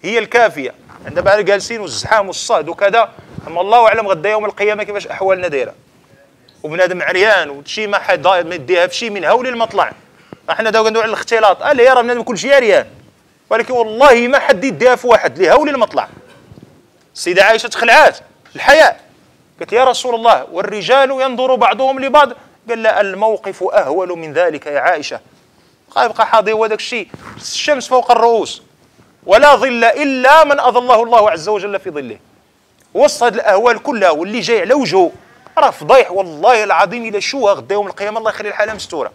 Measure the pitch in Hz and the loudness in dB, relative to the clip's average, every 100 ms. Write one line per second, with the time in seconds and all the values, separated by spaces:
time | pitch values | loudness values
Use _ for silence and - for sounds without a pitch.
0 | 170 226 208 240 226 156 127 - _ - | -4 -6 -2 0 0 -2 -12 -12 _ -20
1 | - 147 180 208 190 202 190 233 190 113 | -10 -4 0 2 2 -2 -2 -10 -10 -10
2 | - 220 196 170 - 214 151 170 202 220 | -2 0 0 -8 -4 -4 -4 -2 0 2
3 | 214 - - - - 165 190 233 226 214 | -2 -4 -20 -20 -12 -6 2 4 4 2
4 | 208 180 175 214 208 - 208 208 208 208 | -2 -4 -2 -4 -4 -4 -4 -2 -6 -10
5 | 175 - 190 190 180 143 120 - _ _ | -10 -6 -2 -2 -2 -4 -6 -10 _ _
6 | _ _ _ _ _ _ 156 165 180 180 | _ _ _ _ _ _ -12 0 0 0
7 | 147 180 208 202 151 143 143 - 214 202 | -4 0 2 2 0 -8 -14 -8 -4 -4
8 | - 180 151 185 165 175 127 180 180 180 | -2 0 2 0 -2 -8 -2 0 0 -2
9 | 233 202 156 226 247 233 226 202 143 - | -8 -6 0 0 0 -4 -4 -2 -4 -4
10 | _ _ _ - - 160 220 220 220 220 | _ _ _ -20 -8 -4 0 2 0 0
11 | 226 214 - 226 214 175 - 285 240 262 | -2 -4 -2 2 2 2 0 4 4 4
12 | 233 240 226 208 254 277 240 175 113 - | 2 -4 -4 -6 0 2 4 2 0 -12
13 | _ _ _ _ _ 220 226 247 226 220 | _ _ _ _ _ -4 -2 -2 -2 4
14 | 285 233 240 262 - 220 262 165 247 240 | 6 6 4 -2 0 -2 -2 0 2 2
15 | 247 220 170 131 175 226 302 277 214 - | 2 2 2 -2 2 2 2 -2 -2 -4
16 | 101 - - - _ - - _ _ _ | -8 -12 -20 -20 _ -20 -20 _ _ _
17 | _ - - 180 196 226 240 - 233 254 | _ -12 -4 2 4 2 -2 -4 4 6
18 | 269 - - _ _ - - 294 269 - | 6 2 -16 _ _ -8 2 6 4 2
19 | _ _ _ _ _ _ - 226 262 233 | _ _ _ _ _ _ -6 0 0 0
20 | 254 233 233 170 135 165 202 208 175 262 | -4 -2 2 2 0 -8 -8 -8 0 2
21 | 269 269 262 247 262 254 240 233 262 269 | 2 0 -4 -2 -2 2 0 0 -2 -2
22 | 269 277 285 240 _ _ - 226 220 196 | 0 2 2 -2 _ _ -10 -4 -2 0
23 | 202 190 214 208 196 185 185 208 151 160 | -2 -2 -2 -2 -6 -8 -2 -2 0 -4
24 | 185 175 160 143 175 147 147 143 135 170 | -4 -8 -8 -2 -2 -2 -6 -4 -2 -2
25 | 143 123 _ _ _ _ _ _ _ - | -4 -12 _ _ _ _ _ _ _ -4
26 | 240 214 220 226 208 220 220 214 - 240 | -2 0 0 0 0 -2 -2 -4 -8 -10
27 | 185 - - - - - - 285 233 254 | -10 -16 -20 -18 -14 -8 -2 -2 0 -2
28 | - 233 233 226 151 - _ _ _ _ | 2 2 4 2 -2 -10 _ _ _ _
29 | _ _ - 202 285 269 254 240 233 - | _ _ 0 4 6 6 2 0 0 0
30 | 294 262 254 302 302 285 254 240 247 233 | -2 0 4 6 6 2 2 0 2 2
31 | 233 233 208 170 160 214 196 196 190 147 | 4 4 4 0 -4 -4 -4 -8 -8 -10
32 | 131 107 _ _ _ _ _ _ _ - | -10 -14 _ _ _ _ _ _ _ 0
33 | 277 - 240 214 - 196 240 233 - 240 | 0 2 -2 2 4 4 2 0 -4 0
34 | 185 151 180 226 175 226 180 277 220 180 | 2 2 -4 -6 -2 -2 0 0 0 0
35 | 170 - _ _ - - 285 - 151 262 | 0 -2 _ _ -10 0 0 0 2 2
36 | - 185 185 151 190 247 214 165 190 233 | 4 -2 -6 -2 2 2 2 0 0 -2
37 | 226 208 - 277 214 185 120 202 202 - | -8 -8 -6 -2 0 -2 -2 -6 -6 -8
38 | 202 220 220 - 208 196 214 214 - 160 | -8 -6 -6 -6 -10 -4 -6 -6 -12 -8
39 | 120 | -8